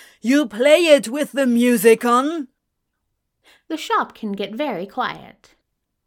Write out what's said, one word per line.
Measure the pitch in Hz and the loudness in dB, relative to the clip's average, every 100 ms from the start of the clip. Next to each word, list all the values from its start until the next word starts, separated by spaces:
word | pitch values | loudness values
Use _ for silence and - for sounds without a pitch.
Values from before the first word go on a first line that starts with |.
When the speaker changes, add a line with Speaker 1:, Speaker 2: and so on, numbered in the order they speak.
| - _ | -20 _
Speaker 1:
You | 220 277 262 | 0 0 0
play | 208 277 311 339 | 0 2 4 4
it | 285 214 | 2 2
with | 277 - | -6 -6
the | 262 269 | -2 0
music | 240 247 240 214 226 | 2 2 4 4 4
on? | 240 240 285 339 262 _ _ _ _ _ _ _ _ _ _ _ - | 2 0 0 -6 -10 _ _ _ _ _ _ _ _ _ _ _ -12
Speaker 2:
The | 320 | -10
shop | - 440 - | -4 -4 -4
can | - 214 | -8 -10
get | 196 196 | -8 -8
very | 220 294 185 196 | -8 -6 -8 -8
quiet. | 254 226 156 123 - _ _ _ _ _ _ | -8 -8 -8 -16 -20 _ _ _ _ _ _